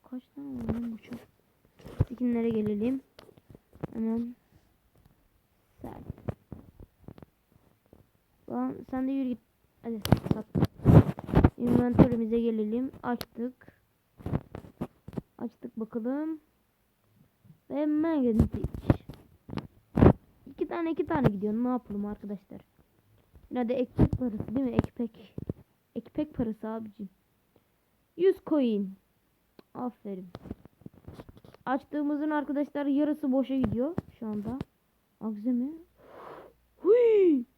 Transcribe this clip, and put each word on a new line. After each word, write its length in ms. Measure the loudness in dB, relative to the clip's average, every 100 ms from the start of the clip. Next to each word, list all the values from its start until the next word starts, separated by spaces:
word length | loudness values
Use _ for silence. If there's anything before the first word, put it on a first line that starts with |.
| -14
Kaç 120 | -16 _
tane 320 | -16 -12 -10
var 160 | -4
lan 180 | -4 -4
bu 60 | -8
çöp? 200 | -12 -16 -16 _ _ _ _ _ -20 -4 -4
Tekinlere 420 | -2 -4 -2 -2
gelelim. 500 | -2 -2 -2 -2 -4 -10 -20 -20 -20 _ -20 _ -14 -10
Hemen. 440 | -6 -4 -4 -6 -12 _ _ _ _ _ _ _ _ _ _ _ _ _ _
Sert. 200 | -16 -14 -14 -10 -10 -12 _ -20 -20 _ -20 _ -20 -20 -20 _ _ _ _ _ _ -20 _ _ _ _ -10
Lan 240 | -6 -6 -8 -8
sen 180 | -6 -4
de 40 |
yürü 160 | -2 -4
git. 120 | -6 _ _ _ _
Hadi 180 | -10 -8 4 4 4
sat. 140 | -4 -2 0 0 2 10 10 10 -4 2 6 6 4
Inventory'mize 840 | 2 4 4 6 6 6 0 2
gelelim. 500 | 2 0 0 -2 -4 -6
Açtık. 800 | -6 -4 -6 -8 -8 -10 -20 _ _ _ _ _ -4 -4 -6 -18 -20 -12 -12 _ -12 -12 -12 -12
Açtık 420 | -12 _ -14 -10
bakalım. 600 | -8 -6 -4 -4 -6 -8 _ _ _ _ _ _ _ _ _ _ -20 -20 _
Ve 160 | -4 0
magnetic. 760 | 0 0 2 2 2 0 0 -8 -8 -2 -2 -2 -20 -20 _ -12 -10 -10 _ _ 8 8 8 _ _ -20
İki 220 | -8 -6
tane 220 | -4 -4
iki 160 | -4 -2
tane 220 | 2 2
gidiyor. 240 | 0 -4
Ne 160 | -2 -2
yapalım 380 | -4 -6 -8 -8
arkadaşlar? 540 | -10 -12 -14 _ -20 -20 _ _ _ _ _ _ -20 -10
Yine 180 | -4 -2
de 60 |
ekmek 440 | -2 -2 2 2 2
parası 360 | -4 -6 -6
değil 120 | -4 -2
mi? 60 |
Ekmek. 600 | -2 -4 -8 -10 -10 -20 -16 -14 -14 -18 _ _
Ekmek 400 | -14 -10 -8 -6
parası 340 | -4 -6 -6 -10
abicim. 400 | -10 -12 -14 -16 _ _ _ _ _ _ _ _ _ _ 2
Yüz 200 | 2 2 0
coin. 500 | 2 2 0 -2 -8 _ _ _ _ _ -20 _ -10
Aferin. 480 | -10 -10 -12 -12 -12 -16 -14 -16 -16 _ -20 -20 -20 -20 -20 -20 -20 -14 -4
Açtığımızın 640 | -4 -4 -4 -2 -2 -2
arkadaşlar 560 | -2 -2 -2 -2 -2 0
yarısı 460 | 2 2 0 0
boşa 240 | 0 0 0
gidiyor 380 | 0 0 -2 -4 -10 -14
şu 80 | -8
anda. 320 | -6 -6 -8 -12 _ _ _ _ _
Akze 320 | -10 -6 -2
mi? 200 | -2 -2 -8 -20 _ -20 -20 -18 -18 -20 _ _ _
Huy! 680 | 4 6 8 8 6 4 0